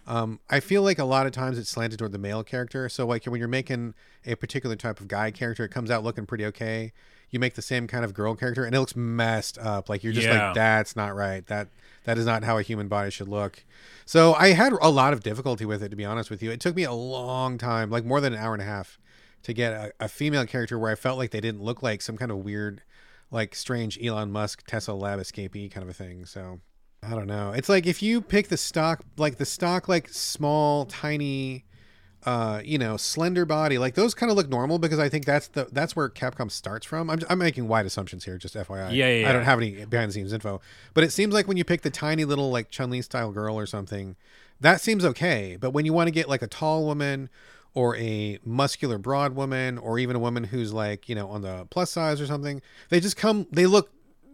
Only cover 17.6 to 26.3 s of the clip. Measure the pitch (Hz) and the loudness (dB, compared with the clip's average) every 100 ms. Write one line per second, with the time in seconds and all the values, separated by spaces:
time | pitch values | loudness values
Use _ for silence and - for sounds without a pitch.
17.6 | 120 113 107 117 113 139 139 110 110 107 | 0 0 0 0 2 2 2 0 -2 -4
18.6 | 98 101 92 - _ - - _ - 117 | -4 -6 -8 -16 _ -20 -20 _ -8 -2
19.6 | 117 110 107 - 110 - 147 147 120 131 | -2 -2 -8 -8 -8 -4 0 0 0 -2
20.6 | 117 117 110 107 131 131 120 110 113 107 | -4 -2 -2 0 -2 -2 -4 -4 -4 -4
21.6 | 104 120 127 104 - 110 123 98 98 104 | -6 -4 -4 -4 -6 -6 -6 -6 -4 -4
22.6 | 104 101 - - - - - 117 104 - | -6 -8 -16 -20 -20 -20 -8 -4 -4 -6
23.6 | - 123 110 - 120 107 104 104 104 - | -6 -4 -4 -4 -4 -2 -2 -2 -4 -6
24.6 | - 113 107 98 101 101 95 - 95 104 | -8 -6 -4 -4 -4 -4 -6 -8 -10 -10
25.6 | 101 101 92 90 92 90 85 | -12 -12 -12 -12 -14 -14 -16